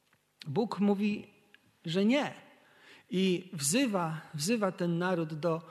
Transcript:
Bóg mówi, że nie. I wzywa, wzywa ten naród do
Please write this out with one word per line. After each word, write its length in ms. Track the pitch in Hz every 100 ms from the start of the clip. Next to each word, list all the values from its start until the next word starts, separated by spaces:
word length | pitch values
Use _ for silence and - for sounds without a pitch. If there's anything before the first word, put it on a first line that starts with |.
| _ _ _ - 151
Bóg 320 | 151 240 180
mówi, 480 | 202 196 208 208 - - _ - _ _ 170
że 200 | 185 208
nie. 280 | 285 175 - - - - - - - -
I 400 | 185 190 170 -
wzywa, 680 | 165 139 233 262 196 165 156 -
wzywa 380 | 147 170 240 190
ten 260 | - 175 170
naród 360 | 180 170 156
do 280 | 156 165 160 -